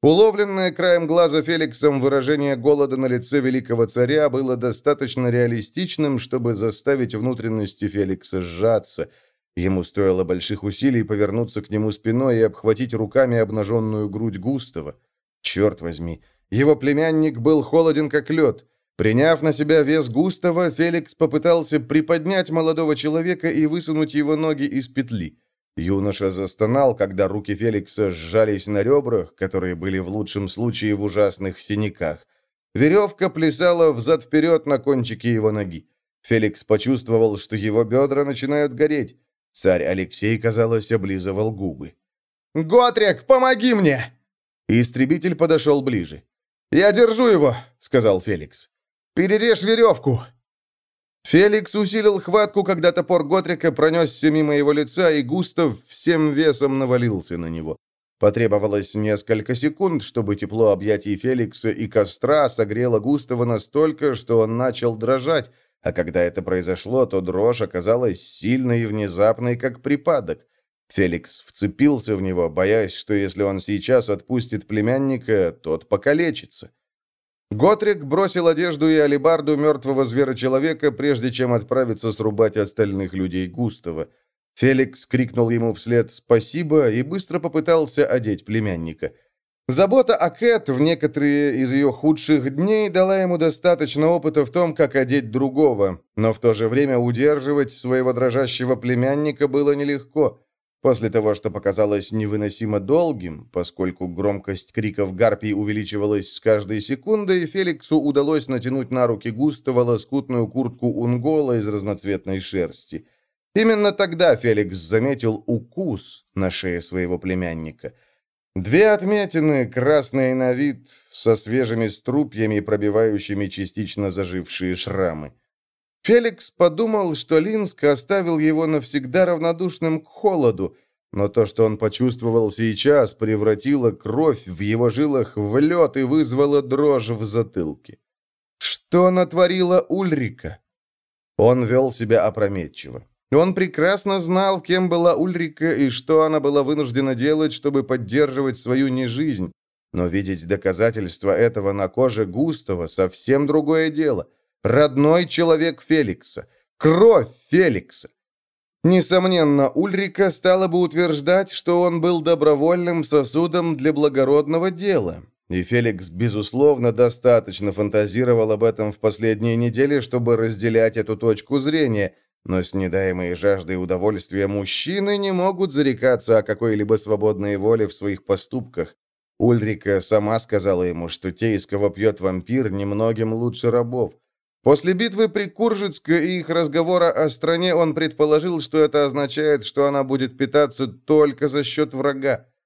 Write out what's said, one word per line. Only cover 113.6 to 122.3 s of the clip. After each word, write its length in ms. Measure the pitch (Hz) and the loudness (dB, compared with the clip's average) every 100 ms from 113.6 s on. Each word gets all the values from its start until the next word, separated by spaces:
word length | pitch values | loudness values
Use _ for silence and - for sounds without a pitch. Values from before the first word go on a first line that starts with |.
| 220 220 208 | 2 4 0
тогда 460 | 196 196 165 175 127 | 0 -4 2 2 4
Феликс 400 | 120 107 98 92 | 2 0 0 -4
заметил 640 | 82 110 127 127 113 107 - | -2 0 0 -2 -2 -4 -4
укус 800 | 120 - - 185 98 - - _ - | -6 -4 -8 -6 -6 -10 -20 _ -4
на 140 | 95 | -4
шее 300 | 87 92 87 | -4 -6 -6
своего 380 | 85 92 87 90 | -6 -6 -4 -4
племянника. 760 | 95 92 90 80 78 - - _ _ _ _ _ _ | -4 -4 -4 -6 -10 -12 -18 _ _ _ _ _ _
Две 360 | - 92 143 220 | -10 0 4 4
отметины, 760 | 214 185 208 196 165 156 143 123 | 4 0 -2 0 0 0 0 0
красные 720 | 127 127 151 123 135 131 127 | -2 2 2 0 -2 0 0
на 160 | 127 | 0
вид, 360 | 127 143 131 _ - _ | 0 -2 -4 _ -20 _
со 240 | - 117 | -6 0
свежими 540 | 110 - 123 120 113 113 | 0 0 -2 0 0 -2
струпьями, 720 | 101 - 131 147 | -4 -4 -2 -2